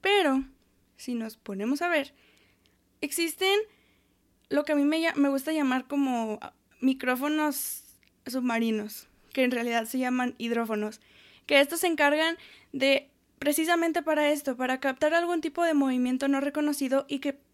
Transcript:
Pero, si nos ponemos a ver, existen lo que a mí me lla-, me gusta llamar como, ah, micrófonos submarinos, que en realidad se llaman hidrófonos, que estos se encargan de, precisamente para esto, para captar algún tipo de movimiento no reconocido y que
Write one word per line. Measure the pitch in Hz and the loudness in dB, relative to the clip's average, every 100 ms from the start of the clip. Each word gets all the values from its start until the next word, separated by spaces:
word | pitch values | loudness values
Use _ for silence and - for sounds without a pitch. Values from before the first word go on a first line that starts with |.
Pero, | 381 403 320 269 269 - _ _ _ _ | 2 2 4 0 -2 -14 _ _ _ _
si | - | -8
nos | 240 220 - | -6 -8 -12
ponemos | - 196 220 277 | -10 -6 -2 -2
a | 349 | 0
ver, | 320 277 _ _ _ _ _ _ _ _ _ | 0 -2 _ _ _ _ _ _ _ _ _
existen | 285 - 330 - 381 403 440 _ _ _ _ _ _ _ _ | -6 -2 -4 0 2 2 0 _ _ _ _ _ _ _ _
lo | 277 | -2
que | 294 | 0
a | 294 | 2
mí | |
me | 285 320 | 2 2
lla-, | 330 | 0
me | 302 277 | 2 2
gusta | 277 277 | 2 -2
llamar | 320 269 254 254 | -2 0 -2 -2
como, | 285 269 240 220 214 | -2 0 0 -4 -6
ah, | - _ _ _ | -10 _ _ _
micrófonos | 262 262 254 254 285 311 302 285 - - - _ _ _ - | -2 0 -2 -2 0 0 0 -2 -8 -10 -16 _ _ _ -8
submarinos, | 254 247 226 226 214 208 - - _ _ | -4 -2 0 0 -2 -4 -14 -20 _ _
que | - | 0
en | 254 | 2
realidad | 247 240 233 | 2 -2 -2
se | 226 254 | -2 -4
llaman | 254 254 247 - | -2 -2 -2 -4
hidrófonos, | 233 233 226 214 208 220 _ - - - | -4 -2 -2 -2 -4 -8 _ -20 -20 -20
que | - 277 | 2 4
estos | 285 330 | 4 2
se | 359 | 0
encargan | 311 285 302 320 339 - - _ | 4 4 4 0 -2 -12 -20 _
de, | 277 269 277 - _ _ _ | 0 2 2 0 _ _ _
precisamente | 277 302 320 349 330 330 | -2 0 2 2 2 0
para | 320 302 294 | 0 2 2
esto, | 294 294 254 | 0 -2 -4
para | 254 262 | -2 -2
captar | 277 262 302 | -2 0 2
algún | 339 339 349 | 2 0 -2
tipo | 311 330 | -2 0
de | 339 | 2
movimiento | 294 277 254 247 262 277 | 2 2 0 0 0 0
no | 277 | 0
reconocido | 277 294 294 294 262 269 269 | 0 -2 -2 -2 0 0 -2
y | 277 | -6
que | 285 277 _ | -4 -8 _